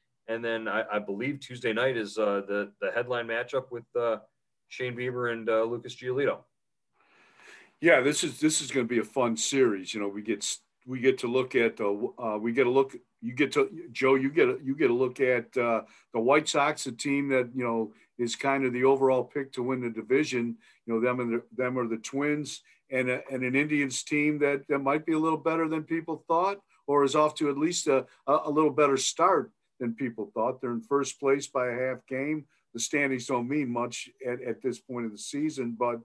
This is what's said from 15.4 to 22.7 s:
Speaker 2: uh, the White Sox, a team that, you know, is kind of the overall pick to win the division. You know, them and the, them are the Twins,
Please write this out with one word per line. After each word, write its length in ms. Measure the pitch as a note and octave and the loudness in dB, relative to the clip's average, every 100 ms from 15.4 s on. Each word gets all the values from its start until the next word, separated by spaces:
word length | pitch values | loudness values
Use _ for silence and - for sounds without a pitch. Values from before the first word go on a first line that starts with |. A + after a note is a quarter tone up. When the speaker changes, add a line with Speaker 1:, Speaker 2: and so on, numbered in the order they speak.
| A2+ B2+ | 0 0
Speaker 2:
uh, 280 | A#2+ A2 - - _ | 2 0 -2 -16 _
the 60 | A#2 | -2
White 300 | A#2+ D3+ D#3 | 4 4 4
Sox, 360 | D#3 D3 D3+ C3+ | 2 2 0 -6
a 40 | |
team 380 | B2 D3 C#3 C#3+ | -6 -2 0 2
that, 200 | C3 B2 B2+ | 2 0 -2
you 80 | |
know, 300 | A#2+ A#2 G#2+ - _ - | -2 0 -2 -8 _ -6
is 180 | A#2+ - | -4 -2
kind 300 | C#3 C3+ C3 | 0 0 0
of 80 | |
the 100 | B2 | 2
overall 400 | C3 C3+ C3 C3 | 4 6 4 4
pick 300 | B2 D3 C3+ | 0 -4 -6
to 100 | - | -4
win 160 | B2 B2+ | -2 -2
the 100 | A#2+ | -4
division. 680 | A2+ G#2+ C3 C#3+ B2+ A#2 A#2 _ _ - | -6 0 0 2 0 -2 -6 _ _ -4
You 100 | A2+ | 0
know, 40 | |
them 220 | B2 B2+ | 0 -2
and 140 | A#2+ A#2 | -2 -4
the, 80 | - A#2 | -4 -4
them 220 | B2+ B2+ | -2 -2
are 100 | A#2 | -2
the 100 | A2+ | -4
Twins, 640 | - C3+ D3 D3 D3 - _ | -6 -4 -2 -2 -4 -12 _